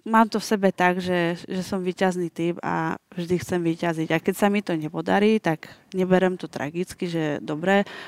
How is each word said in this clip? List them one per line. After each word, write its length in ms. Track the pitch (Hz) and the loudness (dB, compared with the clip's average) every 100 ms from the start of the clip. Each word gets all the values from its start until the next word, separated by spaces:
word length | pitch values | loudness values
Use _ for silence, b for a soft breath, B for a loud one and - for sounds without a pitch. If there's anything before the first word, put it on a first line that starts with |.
mám 240 | 214 226 226 | 2 4 4
to 140 | 214 | 2
v 80 | - | -2
sebe 200 | 214 190 | 2 2
tak, 280 | - 180 180 | 4 2 2
že, 400 | 180 180 170 175 | 0 0 0 -2
že 240 | - 185 | -6 -6
som 160 | 175 196 | -4 -4
víťazný 480 | 180 175 190 180 170 | -4 0 0 0 -4
typ 300 | - 170 170 | -2 -4 -2
a 360 | 185 170 160 - - | -4 -2 -2 -6 -8
vždy 240 | - 170 180 | -10 -2 -2
chcem 220 | - 180 | 0 -2
víťaziť. 460 | 165 165 170 160 160 | 0 0 -2 -2 0
A 80 | 165 | 0
keď 160 | - 185 | 0 2
sa 120 | 202 | 2
mi 120 | 202 | 2
to 140 | 202 | -2
nepodarí, 640 | 165 151 165 175 190 208 220 | -4 -4 -6 0 2 4 4
tak 300 | 175 156 - - _ | 0 -2 -6 -20 _
neberem 420 | 185 185 185 185 | -2 2 4 4
to 140 | 180 160 | 0 -8
tragicky, 580 | - 139 170 180 - 180 | -8 -6 -4 -6 -6 -6
že 320 | 170 156 143 | -2 -2 -4
dobre, 480 | 113 151 175 196 202 B | -6 -2 2 2 2 B